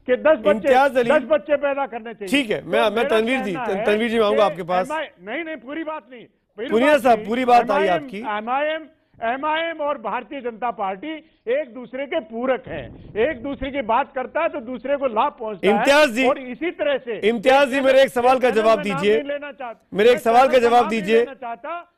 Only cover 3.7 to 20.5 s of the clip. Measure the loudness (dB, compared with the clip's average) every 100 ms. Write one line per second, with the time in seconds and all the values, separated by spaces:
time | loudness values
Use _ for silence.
3.7 | -2 0 0 0 0 2 2 2 0 -2
4.7 | -2 -2 -6 -8 -12 -10 -10 -8 -12 -12
5.7 | -10 -8 -10 -14 -20 -20 _ _ -12 -2
6.7 | 2 4 4 4 2 0 -2 4 4 4
7.7 | 0 0 -2 -4 -10 -8 -8 -4 -4 -2
8.7 | -6 -10 _ _ -8 -6 -4 -4 -4 -4
9.7 | -4 -6 -4 -6 -8 -8 -10 -10 -6 -6
10.7 | -4 -6 -6 -10 -12 -16 _ -4 -4 -4
11.7 | -12 -12 -10 -6 -6 -6 -4 -2 -2 -6
12.7 | -12 -12 -16 -10 -2 -2 -2 -8 -8 -6
13.7 | -6 -2 -2 -2 -6 -6 -4 -4 -4 -10
14.7 | -8 -4 -2 -2 0 -2 -4 -10 -2 0
15.7 | 2 4 4 4 2 0 0 -6 -8 -8
16.7 | -2 -2 -2 -4 -2 -2 2 4 4 4
17.7 | 2 4 4 4 4 2 4 2 4 4
18.7 | 2 0 0 2 2 0 -8 -10 -12 -14
19.7 | -14 _ 2 4 4 4 6 6